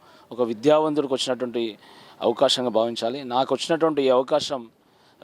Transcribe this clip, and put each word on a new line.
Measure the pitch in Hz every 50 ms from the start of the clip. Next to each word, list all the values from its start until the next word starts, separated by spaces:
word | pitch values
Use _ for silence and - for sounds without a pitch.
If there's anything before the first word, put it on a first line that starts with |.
| _ - - - - - 123
ఒక | 113 123
విద్యావంతుడికి | 113 113 104 117 147 151 156 156 156 147 151 139 123 135
వచ్చినటువంటి | 123 - 135 127 117 127 123 113 123 117 113 101 - - - - - - - - - -
అవకాశంగా | 107 117 - 139 131 - - 127 123
భావించాలి. | 104 110 113 117 117 - 113 117 123 143 139
నాకు | 123 123 127 135 131 139
వచ్చినటువంటి | 123 - - 170 156 160 160 151 143 139
ఈ | 131
అవకాశం | 127 127 135 127 156 147 131 - 151 131 117 110 _ _ _ _ _ _ _ _ _ _